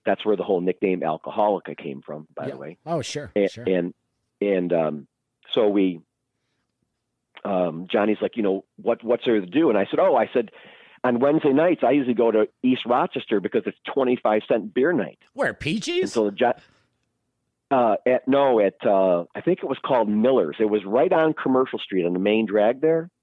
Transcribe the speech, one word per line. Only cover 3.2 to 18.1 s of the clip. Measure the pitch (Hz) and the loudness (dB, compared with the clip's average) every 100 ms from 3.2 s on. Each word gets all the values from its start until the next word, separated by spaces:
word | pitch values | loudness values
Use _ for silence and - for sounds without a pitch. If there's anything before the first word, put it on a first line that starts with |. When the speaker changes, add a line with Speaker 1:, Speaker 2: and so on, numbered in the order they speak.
| 135 104 | -6 -2
Speaker 1:
And, | 98 | -2
Speaker 2:
sure. | - 120 | -2 -2
Speaker 1:
and, | 92 87 - _ _ _ - | 0 -2 -8 _ _ _ -4
and, | 101 95 90 | -2 0 0
um, | 85 78 76 69 _ _ _ - | 0 0 -4 -12 _ _ _ -6
so | - 107 | 0 2
we, | 101 95 85 - _ _ _ _ _ _ _ _ _ _ _ _ - - | 2 0 -2 -12 _ _ _ _ _ _ _ _ _ _ _ _ -14 -6
um, | 92 90 80 92 | -2 -2 -4 -4
Johnny's | 113 104 104 | -2 0 0
like, | 101 - | -4 -4
you | |
know, | 104 95 - - | -2 -4 -6 -8
"What, | 92 117 | -4 -4
what's | 113 120 - | -2 -2 0
there | 110 | 0
to | 92 | 0
do?" | 131 160 | 0 2
And | 104 | 2
I | 98 | 0
said, | 147 | 0
"Oh," | 175 131 | 2 2
I | 110 | 2
said, | 131 110 - - - - - | -2 -4 -8 -20 -20 -20 -6
"on | 123 120 | -2 2
Wednesday | 139 151 147 | 2 2 2
nights, | 135 175 175 | 4 2 2
I | 120 | 2
usually | 143 127 117 | 2 2 2
go | 117 | 2
to | 110 107 _ | 2 0 _
East | 127 127 117 | 0 0 0
Rochester | 123 175 139 - 107 | 0 0 -4 -4 -2
because | 92 120 104 | -2 -4 -4
it's | - - | -8 -6
twenty-five | - 127 123 113 107 - | -2 0 0 2 0 0
cent | 117 107 | -2 -2
beer | - 139 | 0 0
night." | 170 85 - _ | 0 -4 -10 _
Speaker 2:
Where, | - 247 | -6 -4
Peaches? | 107 147 208 240 349 | -4 -6 -4 -4 -4
Speaker 1:
And | 370 | -2
so | - 107 | -2 -2
Jo-, | - - - _ _ _ _ _ _ _ _ _ _ - | 0 -2 -2 _ _ _ _ _ _ _ _ _ _ -4
uh, | 131 120 98 | 0 2 0
at, | - | 0